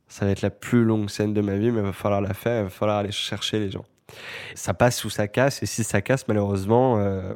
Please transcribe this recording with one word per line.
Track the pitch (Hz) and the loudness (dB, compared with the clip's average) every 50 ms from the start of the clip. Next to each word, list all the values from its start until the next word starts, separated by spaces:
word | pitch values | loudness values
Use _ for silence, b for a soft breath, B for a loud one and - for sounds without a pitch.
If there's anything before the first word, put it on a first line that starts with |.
| _ | _
ça | - - - 104 | -14 -6 -2 0
va | 98 | 0
être | 98 - | 0 0
la | - 98 | 0 -2
plus | - - - - 123 120 117 | -4 -6 -2 2 4 4 4
longue | 113 110 107 104 101 | 4 2 0 0 -2
scène | - - 104 107 107 | -2 -2 -2 0 0
de | 104 | 0
ma | 104 101 98 | 0 0 0
vie, | 101 110 120 | 2 2 2
mais | 120 110 | 2 0
il | 101 | 0
va | 98 90 | -2 -2
falloir | - - 104 101 98 | -2 0 0 0 0
la | 101 98 101 | 0 -2 -4
faire, | - - 117 120 113 | -4 -2 -2 0 0
il | 101 | -2
va | 92 | -4
falloir | - - 104 107 104 | -4 -2 0 0 2
aller | 104 101 98 | 0 -2 -4
chercher | 101 - - - 104 98 - - - 107 | -4 -6 -6 -6 -6 -6 -4 -4 -2 -2
les | 104 98 | -2 -4
gens. » | 95 98 - _ _ _ _ B B B B B B B B B B | -6 -8 -12 _ _ _ _ B B B B B B B B B B
Ça | - - 107 95 | -6 -4 -2 2
passe | - 123 123 - - - | 4 4 4 4 0 -4
ou | 110 | -4
ça | - - 104 | -2 -2 -4
casse, | 101 - 123 131 139 - - | 0 2 2 2 2 0 -2
et | 107 | -6
si | 104 - - 110 | -4 -4 -4 -2
ça | - - 101 | 0 0 0
casse, | - - 131 135 - | 2 2 0 0 0
malheureusement, | - 107 104 101 101 101 95 95 107 113 123 131 131 117 | 0 0 2 2 2 0 0 2 4 4 6 6 4 4
euh, | 104 101 98 98 95 92 95 - | 2 2 0 -2 -4 -6 -8 -10